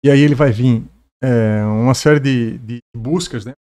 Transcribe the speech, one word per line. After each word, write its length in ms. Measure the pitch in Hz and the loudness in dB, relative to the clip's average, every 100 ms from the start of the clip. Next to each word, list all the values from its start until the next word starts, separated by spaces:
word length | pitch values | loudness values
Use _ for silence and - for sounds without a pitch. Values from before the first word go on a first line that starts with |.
| 139 | 4
E 40 | |
aí 120 | 139 | 4
ele 140 | 147 135 | 4 4
vai 160 | 143 | 0
vir, 320 | 110 127 113 - _ _ _ | 2 0 0 -4 _ _ _
é, 420 | 131 120 110 107 107 | 0 0 2 0 -2
uma 280 | 107 120 | 0 0
série 260 | 131 151 151 | 2 2 2
de, 380 | 139 127 113 120 | 2 -2 -4 -8
de 200 | 113 120 _ 117 | -14 -14 _ -12
buscas, 500 | 117 175 175 120 110 | -6 -4 -6 -10 -12
né? 80 | 135 | -18